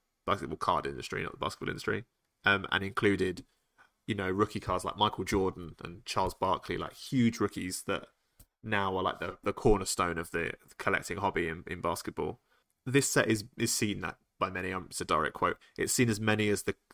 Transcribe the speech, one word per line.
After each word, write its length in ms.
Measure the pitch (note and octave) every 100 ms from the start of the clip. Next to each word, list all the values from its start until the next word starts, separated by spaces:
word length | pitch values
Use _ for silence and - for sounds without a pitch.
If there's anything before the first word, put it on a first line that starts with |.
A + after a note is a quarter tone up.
| _ _
basketball 360 | - G2 C#2 D#2
card 260 | - E2 C#2+
industry, 380 | C2+ - F#2+
not 80 | F#2
the 80 | -
basketball 300 | - - -
industry, 360 | - - G2+ A2 _ _ _ -
um, 220 | G2 F#2+
and 120 | F#2+
included, 600 | G2 - G#2 G2 F#2 F2+ - _ _ _ _ _ -
you 80 |
know, 160 | G#2 F#2
rookie 300 | F#2+ G#2+ G#2
cards 260 | - F#2 F2+
like 120 | -
Michael 260 | G#2 -
Jordan 520 | F#2 G2+ F#2+ F2+ E2+ D2+
and 220 | - F2 -
Charles 300 | - F#2+ -
Barkley, 420 | F#2+ F2+ - F#2
like, 160 | D#2
huge 460 | - - C3+ A#2 A2
rookies 460 | G2+ - F#2 F#2 -
that 180 | F#2 - _ _ - - _
now 320 | A2 G#2 G2 F#2+
are, 40 |
like, 180 | F#2 -
the, 180 | F2 F#2
the 80 | -
cornerstone 680 | - - G#2 F#2+ - F2+ E2
of 100 | E2+
the 220 | F2 E2 - - -
collecting 400 | - F#2+ - F2
hobby 300 | G2 F2 E2
in, 160 | E2 -
in 160 | F2
basketball. 580 | E2+ - - E2 D#2 - _ _ _ _ -
This 240 | C3 C3
set 180 | C#3+ A#2+
is, 180 | A2 G#2+ -
is 160 | A2+
seen 280 | - G#2+ G2
that 160 | E2+ - _ -
by 120 | F#2+
many, 200 | F#2 F#2
um, 140 | F#2+ F2+
it's 100 | -
a 40 | F2+
direct 280 | D#2+ D2+
quote, 240 | - F2+ F2 - -
it's 160 | -
seen 180 | - A#2
as 100 | G#2
many 300 | A2 G#2+ G#2
as 120 | G2+
the, 140 | - - _